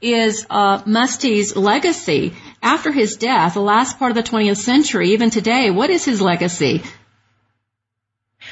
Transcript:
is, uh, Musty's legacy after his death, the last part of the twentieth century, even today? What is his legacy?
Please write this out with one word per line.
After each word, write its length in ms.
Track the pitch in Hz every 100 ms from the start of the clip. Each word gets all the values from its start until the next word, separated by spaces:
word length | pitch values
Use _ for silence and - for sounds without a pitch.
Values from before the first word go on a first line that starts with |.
is, 440 | 233 233 220 214 -
uh, 320 | 208 202 202
Musty's 720 | 214 226 262 - 262 208 202 -
legacy 800 | 202 254 349 320 - 143 - - - -
after 300 | 233 320 311
his 240 | 277 214 214
death, 380 | 233 240 165
the 60 | 202
last 380 | 202 214 254 -
part 120 | 254
of 60 | 233
the 60 |
twentieth 360 | 233 226 208 202
century, 540 | - 262 302 202 175
even 180 | 214 226
today? 400 | 220 220 247 233
What 180 | 185 285
is 160 | 349
his 160 | 285 220
legacy? 640 | 190 170 180 - 139 160 - - _ _ _ _ _ _ _ _ _ _ _ _ _ _ -